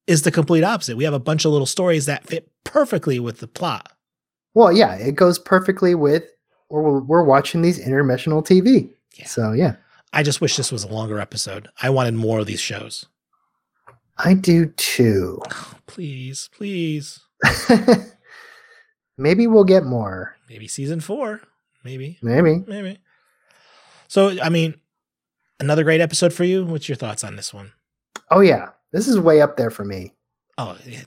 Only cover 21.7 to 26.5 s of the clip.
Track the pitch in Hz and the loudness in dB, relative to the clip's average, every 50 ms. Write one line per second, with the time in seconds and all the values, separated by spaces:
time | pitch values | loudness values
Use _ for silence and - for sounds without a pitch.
21.7 | _ _ _ 123 131 131 131 143 175 - - 117 117 139 170 160 156 175 190 - | _ _ _ -16 -14 -14 -14 -14 -14 -8 -4 0 2 2 2 2 2 0 -2 -6
22.7 | 202 208 202 185 196 - _ _ _ _ _ _ _ _ _ _ _ _ _ _ | -12 -12 -12 -14 -14 -16 _ _ _ _ _ _ _ _ _ _ _ _ _ _
23.7 | _ _ _ _ _ _ _ _ - 196 196 202 190 180 - 160 165 170 160 165 | _ _ _ _ _ _ _ _ 2 2 2 2 2 -2 -2 0 0 0 0 -2
24.7 | 156 - _ _ _ _ _ _ _ _ _ _ _ _ _ _ _ _ 135 139 | -4 -10 _ _ _ _ _ _ _ _ _ _ _ _ _ _ _ _ -2 0
25.7 | 151 156 160 151 160 160 170 160 165 - 180 175 170 - 175 180 | 0 2 2 2 2 0 0 0 0 0 0 0 0 0 -2 0